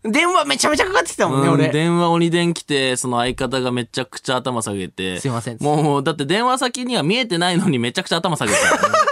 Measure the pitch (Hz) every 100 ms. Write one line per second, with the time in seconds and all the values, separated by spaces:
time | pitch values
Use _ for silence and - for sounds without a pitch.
0 | 220 226 339 359 294 269 - 302 381 415
1 | - - 185 135 139 143 - 147 170 175
2 | 170 170 170 170 170 165 - 143 131 127
3 | 127 120 120 120 131 131 127 123 117 -
4 | 127 - - 127 131 123 107 101 90 -
5 | 95 90 139 117 120 113 143 151 147 143
6 | 139 156 139 196 247 254 247 254 247 226
7 | 147 233 254 170 180 175 196 127 120 123
8 | - 170 185 156 - 587 539 640 587 640
9 | 605